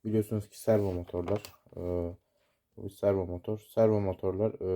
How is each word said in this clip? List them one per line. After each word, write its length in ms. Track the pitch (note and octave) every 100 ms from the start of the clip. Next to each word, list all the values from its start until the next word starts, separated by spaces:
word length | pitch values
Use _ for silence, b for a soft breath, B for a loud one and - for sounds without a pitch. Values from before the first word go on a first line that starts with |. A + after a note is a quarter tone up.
Biliyorsunuz 440 | A2 G#2+ G#2 G#2+ -
ki 120 | -
servo 320 | - A2 G2+
motorlar, 500 | F2+ F2 F2+ F2 G2+ - - _ F2
e, 40 | F2 F2 E2+ F2+ _ _ _ _ _ -
bu 80 |
bir 60 | G2
servo 360 | - G2+ G2 F2
motor. 320 | F2+ - G#2+
Servo 420 | - - A2 G#2+
motorlar, 520 | G2 F#2 F#2+ F#2+ A2 - F#2